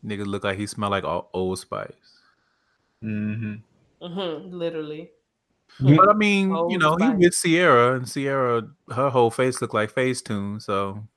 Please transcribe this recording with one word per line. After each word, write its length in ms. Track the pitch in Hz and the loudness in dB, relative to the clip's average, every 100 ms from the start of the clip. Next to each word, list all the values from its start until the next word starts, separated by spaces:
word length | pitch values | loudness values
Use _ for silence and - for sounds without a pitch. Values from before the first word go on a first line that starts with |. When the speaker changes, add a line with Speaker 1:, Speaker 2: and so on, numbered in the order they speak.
Speaker 1:
Nigga 220 | 113 104 101 | -10 -8 -6
look 180 | 98 | -4
like 140 | 101 98 | -4 -4
he 80 | 104 | -6
smell 220 | - 101 | -6 -2
like 120 | 98 | -2
o-, 240 | 73 87 - | -2 -6 -6
Old 260 | 92 92 92 | -4 -4 -4
Spice. 600 | - 52 - - _ _ _ _ _ _ _ _ _ _ | -8 -10 -10 -14 _ _ _ _ _ _ _ _ _ _
Speaker 2:
Mm-hmm. 520 | 110 107 107 107 107 104 - _ _ _ | -8 -6 -6 -6 -8 -10 -16 _ _ _
Speaker 3:
Mm-hmm. 540 | 175 175 185 156 190 175 | -12 -8 -8 -8 -12 -8
Literally. 560 | 170 165 151 151 170 _ _ _ _ _ _ _ | -8 -6 -10 -12 -16 _ _ _ _ _ _ _
Speaker 2:
Mm. 180 | 131 151 | 4 6
Speaker 1:
But 120 | 190 | 8
I 40 | |
mean, 380 | 214 208 202 190 | 6 4 4 2
Speaker 3:
Old 200 | 175 170 | 0 0
Speaker 1:
you 60 | 180 | 2
know, 160 | 156 165 | 2 2
he 80 | 220 | 2
Speaker 3:
Spice. 120 | 214 | 4
Speaker 1:
with 140 | 175 175 | 4 4
Sierra, 600 | 180 165 180 127 120 127 | 0 4 6 6 6 2
and 140 | 123 | -4
Sierra, 580 | - 139 135 127 117 110 _ - 117 | -6 -4 0 0 0 -4 _ -12 -2
her 140 | 139 | 0
whole 180 | 127 117 | 4 2
face 320 | - 127 123 | 4 0 0
look 120 | 117 110 | -2 -2
like 180 | 107 | -2
Facetune, 680 | - 131 123 - 104 101 104 | 0 -2 -2 -6 -6 -6 -10
so. 420 | - 98 98 98 110 | -6 -4 -4 -8 -16